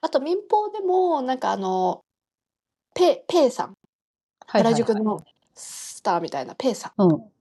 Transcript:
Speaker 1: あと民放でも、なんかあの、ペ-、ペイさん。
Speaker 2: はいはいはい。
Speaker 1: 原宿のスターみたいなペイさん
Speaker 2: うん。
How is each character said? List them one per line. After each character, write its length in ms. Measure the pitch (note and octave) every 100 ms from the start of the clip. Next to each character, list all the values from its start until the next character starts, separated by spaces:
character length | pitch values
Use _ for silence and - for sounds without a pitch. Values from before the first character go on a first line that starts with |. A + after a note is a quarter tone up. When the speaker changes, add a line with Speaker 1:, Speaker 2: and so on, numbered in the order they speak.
Speaker 1:
あ 60 | D#4
と 100 | C#4+
民 200 | C#4 F#4 G#4
放 200 | G#4+ G#4
で 100 | G#4
も、 400 | G4 F#4 F4+ D#4
な 140 | B3+
ん 40 | C4
か 140 | G3
あ 40 | G3
の、 420 | F#3+ F#3 F#3 - _ _ _ _ _ _ _ _ _
ペ-、 280 | - F4+ - -
ペ 200 | F4 C4+
イ 20 |
さ 140 | -
ん。 120 | - F#3+ _ _ _ _ _ _ -
Speaker 2:
は 120 | A3
い 40 |
は 80 | A3+
い 20 |
は 80 | A3+
い。 20 |
Speaker 1:
原 40 | A#3
宿 0 |
の 280 | G#3 G#3+ G3+ - _ _
ス 480 | - - - - -
タ 140 | - E3+
ー 40 |
み 80 | E3
た 100 | C#3+
い 60 | B2+
な 80 |
ペ 160 | - C4
イ 40 |
さ 200 | G#3+ - -
ん 60 |
Speaker 2:
う 100 | F#3+
ん。 180 | D#3 - _